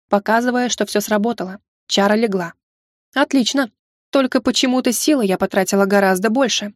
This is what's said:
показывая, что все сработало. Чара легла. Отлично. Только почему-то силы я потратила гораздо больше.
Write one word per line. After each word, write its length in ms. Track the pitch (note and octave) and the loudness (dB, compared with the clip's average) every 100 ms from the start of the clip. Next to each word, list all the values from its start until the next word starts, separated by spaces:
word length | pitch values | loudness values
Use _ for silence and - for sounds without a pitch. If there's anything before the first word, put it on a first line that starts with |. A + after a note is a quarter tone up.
| - | -2
показывая, 600 | G3+ G#3 A3+ B3 B3 B3 | -2 2 0 0 -4 -4
что 160 | - G#3 | -4 -2
все 140 | G#3 | -2
сработало. 600 | G#3 G#3+ A#3 A#3 F#3 G3 _ _ - | -2 -2 -2 -4 -10 -12 _ _ -4
Чара 280 | - G3+ | 0 2
легла. 400 | G#3+ A3+ G3 E3+ - _ _ _ _ _ | 2 0 -2 -6 -12 _ _ _ _ _
Отлично. 560 | B3+ D4 C#4 A3 C#4 B3 _ _ _ _ | -2 0 2 0 -2 -4 _ _ _ _
Только 300 | C#4 B3+ B3+ | -2 0 0
почему-то 520 | C4 - C4 B3+ B3 | 0 0 0 0 0
силы 340 | A3+ - C#4+ G3+ | 0 0 2 2
я 120 | F#3 | 0
потратила 460 | F#3+ G3 F#3+ G3 | 0 0 0 0
гораздо 460 | G3 G3+ G3 F#3 A3 | 2 4 2 2 0
больше. 440 | A#3+ B3 - G#3 | 0 0 -2 -8